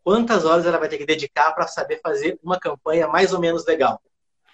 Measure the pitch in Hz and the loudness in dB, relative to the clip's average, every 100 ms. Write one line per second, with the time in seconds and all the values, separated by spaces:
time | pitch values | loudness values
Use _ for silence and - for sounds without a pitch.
0 | 175 214 233 208 190 220 170 165 151 147 | 0 2 2 2 4 2 2 0 -2 -6
1 | 147 156 139 - 151 160 160 - 147 151 | -2 -2 -2 0 0 2 -4 -4 -6 -4
2 | 165 143 156 - 165 180 165 143 156 160 | -4 -2 -2 -4 -4 -4 -4 -6 -2 0
3 | 156 165 185 180 170 165 156 160 135 135 | 2 2 2 2 0 -2 -2 0 0 -2
4 | _ _ _ _ _ | _ _ _ _ _